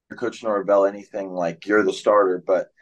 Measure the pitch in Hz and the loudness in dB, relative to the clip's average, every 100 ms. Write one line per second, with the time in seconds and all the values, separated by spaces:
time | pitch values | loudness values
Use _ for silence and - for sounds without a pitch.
0 | - - 117 - 113 101 95 101 98 101 | -20 -8 -8 -6 -4 -2 2 2 2 -2
1 | - 104 95 90 85 82 101 107 95 92 | -10 -10 -8 -4 -4 -4 0 2 2 0
2 | 110 104 95 90 98 90 - _ | 2 4 2 0 0 -2 -2 _